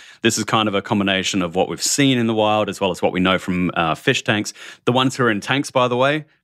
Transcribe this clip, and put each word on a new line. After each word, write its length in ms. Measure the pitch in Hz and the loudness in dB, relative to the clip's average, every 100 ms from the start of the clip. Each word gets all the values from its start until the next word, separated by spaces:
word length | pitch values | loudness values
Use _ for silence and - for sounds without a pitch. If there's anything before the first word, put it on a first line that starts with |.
| - - | -20 -2
this 160 | 113 110 | 0 0
is 60 | |
kind 220 | 104 117 107 | 0 0 2
of 80 | |
a 60 | 98 | -2
combination 640 | - 110 98 95 92 98 | 0 0 0 0 0 -2
of 120 | 87 | -2
what 140 | 90 - | -2 -2
we've 140 | 82 | -2
seen 340 | - - 139 127 | -4 2 2 2
in 100 | 113 | 2
the 80 | |
wild 360 | 110 107 107 101 | 2 2 2 0
as 100 | 98 | -2
well 100 | 98 | -4
as 120 | 85 | 0
what 100 | 98 | -2
we 80 | 92 | 2
know 180 | 92 92 | 2 2
from, 320 | - 90 85 | 0 -2 0
uh, 200 | - 82 | 0 -2
fish 300 | 78 - 123 | 0 0 -2
tanks. 300 | - 104 104 - - - - | 0 -2 -2 -10 -20 -6 0
The 60 | |
ones 220 | 127 131 | 2 0
who 100 | - | 0
are 60 | 120 | 0
in 100 | 101 | 0
tanks, 300 | - 135 143 | -2 -4 0
by 180 | 131 123 | 0 0
the 80 | 123 | 2
way, 280 | 135 151 151 _ | 0 0 -6 _